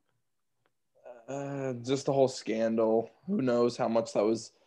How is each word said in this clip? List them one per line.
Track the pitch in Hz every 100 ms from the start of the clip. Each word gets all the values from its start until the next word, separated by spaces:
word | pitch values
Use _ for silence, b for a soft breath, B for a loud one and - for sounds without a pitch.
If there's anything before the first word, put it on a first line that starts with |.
| _ _ _ _ _ _ _ _ _ _ 127 120 117
Uh, | 139 139 139 135 120
just | 120 135 147
the |
whole | 135 131
scandal. | - - 110 113 113 110 113 110 _ -
Who | 202
knows | 131 120 120 123
how | 117
much | 113 113
that | 120
was | 107 113 - _